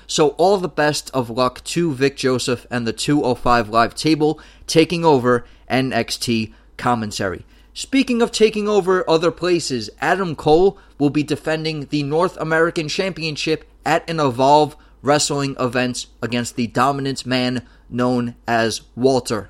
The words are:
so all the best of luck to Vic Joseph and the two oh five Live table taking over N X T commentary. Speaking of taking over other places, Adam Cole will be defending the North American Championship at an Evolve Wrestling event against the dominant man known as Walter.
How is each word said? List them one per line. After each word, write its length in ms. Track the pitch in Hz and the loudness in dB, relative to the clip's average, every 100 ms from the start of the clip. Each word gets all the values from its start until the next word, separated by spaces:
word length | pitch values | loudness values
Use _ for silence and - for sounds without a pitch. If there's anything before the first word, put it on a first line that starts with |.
| - | -8
so 220 | - 151 - | 0 0 4
all 200 | 180 202 | 2 2
the 100 | 170 | -2
best 420 | - 151 143 - | 0 0 0 -4
of 160 | 131 117 | -4 -4
luck 340 | 117 127 - | 0 -2 -2
to 280 | - 165 170 | -6 -2 -2
Vic 240 | 127 139 - | 0 -2 0
Joseph 500 | 135 127 - 120 - | -2 0 -2 -4 -4
and 160 | 120 113 | -4 -4
the 60 | |
two 320 | - - 147 | -4 0 0
oh 100 | 117 | 2
five 340 | 120 127 120 104 | 0 2 2 2
Live 280 | 113 113 - | 2 2 0
table 440 | 156 156 151 151 - - - | 0 2 0 -2 -10 -20 0
taking 360 | 165 160 170 | 2 2 2
over 400 | 165 135 123 120 - - - | 4 4 4 0 -2 -20 -4
N 240 | 127 131 | -2 -2
X 240 | 110 117 - | -2 -4 -6
T 380 | - 113 110 - _ - | -2 -2 -4 -10 _ -6
commentary. 680 | 127 113 107 - 101 85 - _ _ | -2 -2 -4 -4 -6 -6 -14 _ _
Speaking 480 | - - 269 262 233 | -14 -2 0 0 0
of 80 | 233 | 0
taking 380 | - 220 208 208 | 2 2 2 0
over 400 | 208 180 185 - | 0 2 0 2
other 220 | 160 165 | 2 2
places, 580 | 165 180 170 - 123 104 - | -2 0 0 -2 -6 -8 -6
Adam 360 | 147 185 180 143 | -2 0 -2 -2
Cole 420 | 151 160 196 - - - | 4 4 4 0 -18 -2
will 100 | 143 | 0
be 140 | 151 | 0
defending 640 | 147 143 160 160 160 156 135 | -2 -4 -4 -4 -4 -6 -4
the 180 | 151 | -4
North 320 | 139 156 180 - | 0 0 0 -2
American 520 | 156 160 170 170 151 | -2 2 2 0 -6
Championship 800 | - 190 156 160 143 165 156 - _ | -4 -4 -4 -8 -6 -4 -4 -6 _
at 240 | - 165 165 | 0 0 0
an 120 | 165 | -2
Evolve 560 | 143 117 135 151 147 - - _ | 0 2 6 6 4 -2 -20 _
Wrestling 540 | 123 147 - 143 139 - | 0 2 2 -2 -4 -4
event 480 | 123 127 127 120 - - | -2 -2 -2 -4 -12 -10
against 320 | 117 120 117 | -6 -4 -4
the 120 | - 117 | -4 -4
dominant 560 | 131 135 139 135 131 | 0 0 0 -4 -6
man 400 | 123 127 123 127 - _ - | -4 -2 -2 -4 -10 _ -10
known 460 | 123 123 123 120 - - | -2 0 0 -2 -8 -2
as 360 | 117 113 - - - | 0 0 -2 -12 0
Walter. 520 | 131 127 120 107 | 2 2 -2 -6